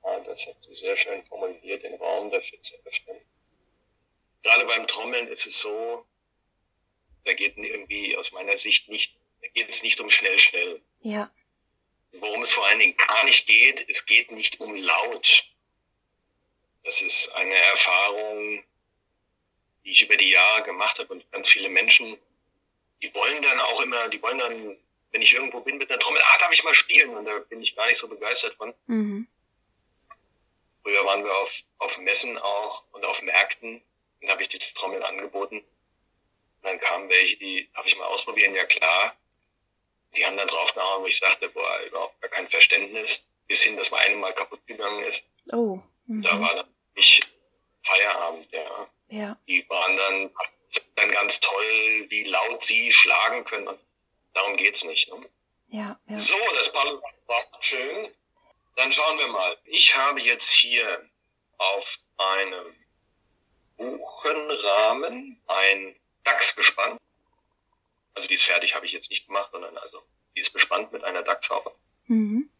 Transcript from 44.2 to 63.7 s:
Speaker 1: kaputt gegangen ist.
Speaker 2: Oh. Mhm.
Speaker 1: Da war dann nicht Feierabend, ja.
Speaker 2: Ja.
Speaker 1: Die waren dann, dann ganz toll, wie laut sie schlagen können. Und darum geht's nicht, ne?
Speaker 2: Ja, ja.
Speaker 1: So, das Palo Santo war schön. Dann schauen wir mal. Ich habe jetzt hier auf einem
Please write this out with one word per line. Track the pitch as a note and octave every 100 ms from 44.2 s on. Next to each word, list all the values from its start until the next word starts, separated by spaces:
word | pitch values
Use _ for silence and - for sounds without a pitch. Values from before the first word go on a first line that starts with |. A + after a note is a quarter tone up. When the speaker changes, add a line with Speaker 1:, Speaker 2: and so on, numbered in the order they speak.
| F#2+
Speaker 1:
kaputt | - G2 G2+ -
gegangen | A2 G2+ G#2
ist. | G2+ - _ _ -
Speaker 2:
Oh. | A#3 A3+ F#3+ _ _ -
Mhm. | G#3+
Speaker 1:
Da | G#3 G2+
war | - -
dann | - _ _ -
nicht | - - - _ _ _ _ _
Feierabend, | - G2+ G#2 F2+ E2+ E2 D#2
ja. | D#2+ D#2 - - _ _
Speaker 2:
Ja. | G#3+ G#3 A3 -
Speaker 1:
Die | G#2 -
waren | F2+ - G2
dann, | G2 G2 F#2+ - - _ _ - _ -
dann | G2
ganz | G#2 G2 -
toll, | - G2 G#2+ A2+ A2 G2+ G2+
wie | G#2 G2+
laut | F#2+ G#2 -
sie | - F#2 -
schlagen | - - - A2+ A#2+
können. | - G#2+ G2
Und | - _ _ _ _ _
darum | F#2 G2 D#2
geht's | F#2+ - -
nicht, | - -
ne? | - - _ _ _ _
Speaker 2:
Ja, | G#3+ G3+ - _
ja. | G#3+
Speaker 1:
So, | - G#3 A3+ A3
das | -
Palo | C#3+ B2+ G#2
Santo | - _ -
war | A#2+ - -
schön. | - C3 C3 E3+ A3 _ _ _ _ _ _ -
Dann | C3
schauen | C3+ D3+ D#3
wir | C3
mal. | G#2 F2+ - -
Ich | - - C3+
habe | C3+ C#3
jetzt | A#2+ A#2+ -
hier | - A#2+ A#2+ A2 F2 - _ _ _ _ _
auf | G2 G2 - - _ -
einem | F#2+ F#2+ F#2+ F#2 - _ _ _ _ _ _ _ _ _ _